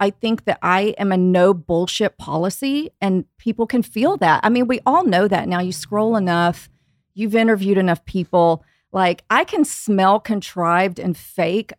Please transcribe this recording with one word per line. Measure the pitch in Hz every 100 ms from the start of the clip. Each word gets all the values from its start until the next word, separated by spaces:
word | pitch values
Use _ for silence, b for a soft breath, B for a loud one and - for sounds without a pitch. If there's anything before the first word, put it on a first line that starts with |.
I | 202
think | 202 226 220 -
that | -
I | 175 185 208 -
am | 196
a | 185
no | 180 180 185
bullshit | 185 151 170 180 - 208 -
policy, | - 156 180 - 277 285 320 -
and | 196 185 - _
people | 233 220 226
can | 247
feel | - 214 277 403
that. | 170 151
I | 214
mean, | 247 247
we | 254 -
all | 311 349
know | 180 202
that | 185 156
now. | 180
You | 180
scroll | - - 208 220 226
enough, | 185 170 170 170 - _ _ _ _
you've | 190 214 226
interviewed | 226 214 196 190
enough | 185 160 -
people. | 190 170 180 170 160 _ _ _
Like, | 196 180 175 -
I | 233 349
can | 392
smell | 294 - - 196 190 208
contrived | - 208 - 180 170 175 190 175
and | 175 165
fake | - - 165 196 208